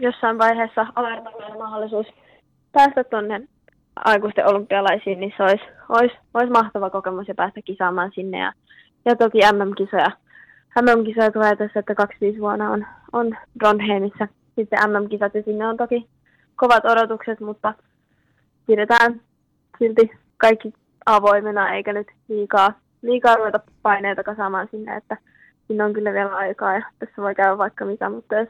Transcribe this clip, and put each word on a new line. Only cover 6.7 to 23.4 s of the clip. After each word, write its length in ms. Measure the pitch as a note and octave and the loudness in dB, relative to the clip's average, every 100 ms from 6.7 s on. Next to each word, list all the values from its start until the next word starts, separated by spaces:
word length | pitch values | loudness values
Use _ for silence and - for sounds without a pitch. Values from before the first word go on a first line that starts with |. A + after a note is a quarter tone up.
| G3+ F#3+ | -2 -4
kokemus 380 | G3 F#3+ F#3 G3+ | -4 -6 -8 -8
ja 60 | |
päästä 260 | F#3+ F#3 G#3 | -4 -4 -6
kisaamaan 480 | - G3 F#3 F3+ F#3 | -12 -4 -4 -2 -6
sinne. 240 | F#3+ F#3+ F#3 | -8 -8 -6
Ja, 140 | F#2 - _ _ _ _ | -8 -8 _ _ _ _
ja 120 | A#3+ A#3 | 0 2
toki 220 | A3+ A3 | 2 4
M 300 | G#3 G3+ G3 | 4 4 -2
M-kisoja. 420 | G3 G3+ F#3+ D#3+ - _ - - _ _ - | -4 -4 0 -2 -2 _ -20 -20 _ _ 2
M 160 | B3 A#3 | 4 4
M-kisoja 340 | A3 A3+ A3 | 2 0 0
tulee 240 | A3 G#3+ G3+ | 2 2 2
tässä, 240 | G#3 G#3+ | -2 -4
että 140 | G3+ | -2
kaksikymmentäviisi 460 | G#3 G3+ - G3+ G#3+ | -2 -2 -2 -4 -2
vuonna 300 | G#3 G#3+ G#3+ | -4 -4 -2
on, 160 | G#3+ G#3 - _ | -4 -6 -14 _
on 240 | A#3+ A#3 A3 - A#3 | -4 -2 -6 -14 0
Trondheimissa 720 | G#3+ G#3 G#3 G3+ G3 - G#3 _ _ | 2 2 0 0 -2 -4 -8 _ _
sitten 240 | - G#3+ G#3 G#3 | -6 -2 0 0
M 140 | G#3 | 0
M-kisat, 300 | G#3 G#3 G3+ | -2 -4 -4
ja 80 | G#3+ | -4
sinne 240 | G#3+ G#3+ A3+ | -4 -4 -4
on 100 | A3+ | -4
toki 320 | A#3+ A#3+ A#3 _ _ _ _ - | -4 -4 -6 _ _ _ _ -2
kovat 280 | B3 A#3 | 4 4
odotukset, 560 | A#3 A3+ A3+ A3 - A3 | 4 2 2 -4 -8 -8
mutta 340 | G#3 G#3+ G#3+ G#3+ _ _ _ _ _ _ _ _ - | -10 -6 -6 -8 _ _ _ _ _ _ _ _ 0
pidetään 540 | G#3 G#3 A#3 A#3+ A#3 _ _ _ _ _ - | 0 4 4 4 0 _ _ _ _ _ -2
silti 320 | A3+ A3 A3+ - _ - | 2 4 2 0 _ 0
kaikki 380 | A3+ A3+ G#3+ - _ _ - | 2 2 -2 -16 _ _ 0
avoimena, 680 | G#3+ G3+ G3+ G#3+ G#3 F#3+ | 4 4 2 2 -2 -2
eikä 180 | G3 G#3 | -2 -6
nyt 140 | G#3 G#3 _ - | -6 -8 _ -8
liikaa, 440 | G#3+ G#3 G#3 G3 A3 _ _ | -6 0 2 2 0 _ _
liikaa 340 | A#3 B3 B3 | -2 2 4
ruveta 240 | A3+ | 4